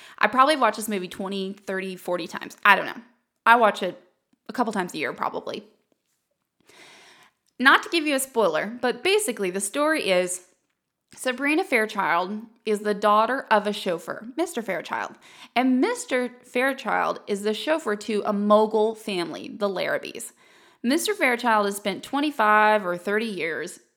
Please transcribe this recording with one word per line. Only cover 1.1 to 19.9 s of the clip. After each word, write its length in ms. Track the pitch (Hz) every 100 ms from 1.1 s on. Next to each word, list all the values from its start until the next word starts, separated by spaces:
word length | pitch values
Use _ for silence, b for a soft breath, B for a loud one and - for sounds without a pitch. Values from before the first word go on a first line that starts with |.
| - 190 196 190
thirty, 420 | 196 - 190 190 180
forty 320 | - 175 160
times. 280 | - - -
I 120 | 208 185
don't 100 | 147
know. 160 | - - _ _ _ -
I 100 | 240
watch 260 | 214 208
it 180 | 190 139 _ _ _ _ -
a 60 |
couple 180 | 214 233
times 220 | 208 180
a 40 | 156
year, 120 | 127
probably. 540 | - - 170 - - - _ _ _ _ _ _ _ _ _ B B B B B B B B _ -
Not 260 | 254 359
to 60 | -
give 160 | 339 302
you 100 | 269
a 40 |
spoiler, 580 | 262 233 190 156 190 240
but 240 | 247 240
basically 460 | 359 415 415 226 190
the 100 | 185
story 520 | 208 277 294 311 -
is 340 | 180 180 - - _ _ _ _ _ _ -
Sabrina 480 | 262 247 285 311
Fairchild 800 | 370 247 220 208 165 165 180 214 233 _ -
is 140 | 208
the 140 | 208
daughter 520 | 202 208 208 226 269 -
of 160 | 214 202
a 60 |
chauffeur, 540 | 202 190 170 - - 226 269
Mister 240 | 359 254
Fairchild. 540 | 202 170 - 113 98 - B B B 233
And 260 | 262 254
Mister 480 | 381 494 - 254 247 240
Fairchild 760 | - 247 262 269 208 180 165 180 -
is 160 | 202
the 100 | 208
chauffeur 420 | 214 302 311 311 208
to 260 | - 208 202
a 80 |
mogul 640 | 202 208 208 214 220 214 220
family, 540 | - 180 170 127 -
the 200 | - 202
Larrabees. 640 | 180 160